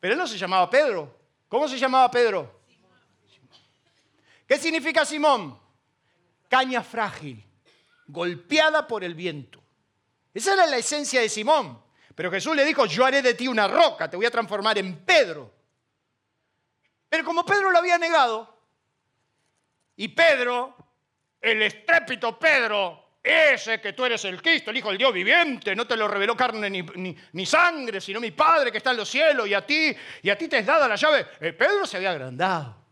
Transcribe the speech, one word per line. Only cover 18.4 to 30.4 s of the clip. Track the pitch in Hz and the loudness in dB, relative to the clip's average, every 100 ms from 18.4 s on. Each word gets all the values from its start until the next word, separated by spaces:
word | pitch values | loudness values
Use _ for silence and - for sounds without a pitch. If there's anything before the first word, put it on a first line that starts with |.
| 226 _ _ _ _ _ _ _ _ _ _ _ _ _ _ - | -8 _ _ _ _ _ _ _ _ _ _ _ _ _ _ -12
y | 208 | -8
Pedro, | - 330 269 247 247 262 _ _ _ _ _ _ _ | 2 2 4 0 -4 -6 _ _ _ _ _ _ _
el | 220 220 | -2 0
estrépito | 214 - - 330 - 247 233 - | 0 -2 0 0 0 -6 -6 0
Pedro, | 320 285 233 208 185 156 _ _ | 2 2 2 -2 -4 -8 _ _
"Ese | - 320 311 240 220 220 | 0 4 4 2 -2 -6
que | 202 | -6
tú | 196 | -4
eres | 254 226 196 | -2 -2 -6
el | 180 | -6
Cristo, | 320 320 - | 0 0 -2
el | 233 | -6
Hijo | 214 | -4
del | 190 | 0
Dios | 262 | 0
viviente, | 190 190 330 330 233 202 | 0 2 2 2 -2 -6
no | 196 240 | -6 -4
te | 233 | -2
lo | 208 | -2
reveló | 202 202 233 | 0 -2 0
carne | 254 220 208 | -2 -2 -6
ni, | 196 | -6
ni, | 170 185 185 180 - | -10 -10 -10 -12 -16
ni | 165 190 | -10 0
sangre, | 311 349 320 247 190 | 2 2 0 -8 -8
sino | 185 202 | -8 -8
mi | 233 | -8
Padre | 151 311 330 254 | 0 2 4 2
que | 220 | -2
está | 262 | -4
en | 240 | -4
los | 202 | -2
cielos, | 254 311 277 208 | 2 2 2 0
y | |
a | 202 202 | -2 0
ti, | 302 311 220 - - | 0 0 -2 -14 -6
y | 175 | -2
a | |
ti | 202 | -2